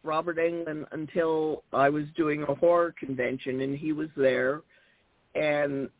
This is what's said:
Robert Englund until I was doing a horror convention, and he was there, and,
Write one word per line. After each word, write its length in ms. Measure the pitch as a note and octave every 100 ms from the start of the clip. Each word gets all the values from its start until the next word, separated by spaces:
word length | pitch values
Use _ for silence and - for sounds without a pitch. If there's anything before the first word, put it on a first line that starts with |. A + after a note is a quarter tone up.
Robert 340 | D#3 D#3 E3+ E3
Englund 480 | E3+ E3+ E3 D3+ -
until 680 | D3+ D3+ F3+ E3 D#3 D#3 D3 -
I 160 | B2+ C#3
was 160 | D3+ D3+ D#3+
doing 280 | D#3 D3+
a 120 | D3 C#3
horror 380 | E3+ F3 E3+ -
convention, 600 | C3+ C3 B2 C3 - B2+
and 180 | C3+ C#3
he 140 | D#3
was 160 | D3+ D#3 D3+
there, 460 | C3+ B2+ B2+ D3+ - _ _ _ _ _ _ -
and, 540 | D3+ D3 C#3+ C#3 C3+ _